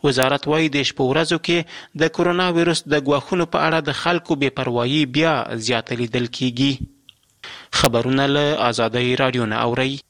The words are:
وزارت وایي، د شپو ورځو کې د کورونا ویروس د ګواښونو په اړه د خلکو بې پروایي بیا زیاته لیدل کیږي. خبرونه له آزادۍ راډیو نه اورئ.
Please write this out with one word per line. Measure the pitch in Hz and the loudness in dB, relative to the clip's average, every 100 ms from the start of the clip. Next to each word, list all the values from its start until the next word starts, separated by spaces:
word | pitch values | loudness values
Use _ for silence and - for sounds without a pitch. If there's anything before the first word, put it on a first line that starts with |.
وزارت | 147 127 131 139 143 | 2 2 2 0 0
وایي، | 151 160 | 0 2
د | 139 131 | 0 -2
شپو | - 131 | 0 0
ورځو | 143 160 165 - | 2 0 -2 0
کې | 170 160 - - 143 | -2 -2 -14 -16 -2
د | 160 - | -2 2
کورونا | 175 175 185 170 | 0 2 2 2
ویروس | 170 160 | 2 0
د | 139 147 135 | 0 0 2
ګواښونو | 143 - 185 165 | 0 0 -2 0
په | 156 156 | 0 2
اړه | 165 147 | 0 -2
د | 139 | -2
خلکو | 165 175 - 147 | 0 -2 -2 0
بې | 139 - | 0 -2
پروایي | 123 120 120 151 143 139 | -2 0 0 0 0 2
بیا | 165 139 - 113 110 | 0 0 -4 -6 -2
زیاته | 120 - 120 | -2 -2 -4
لیدل | 120 123 120 - | -2 -2 -4 -2
کیږي. | 131 120 139 131 - _ - _ _ _ - - - - | -4 0 0 0 -8 _ -20 _ _ _ -20 -18 -8 0
خبرونه | 139 117 127 135 139 143 | 2 2 2 0 2 2
له | 147 151 120 | 2 2 0
آزادۍ | 117 113 120 123 127 | 2 0 0 0 2
راډیو | 135 123 113 | 2 0 0
نه | 110 | 0
اورئ. | 117 123 131 139 | 0 0 -2 -4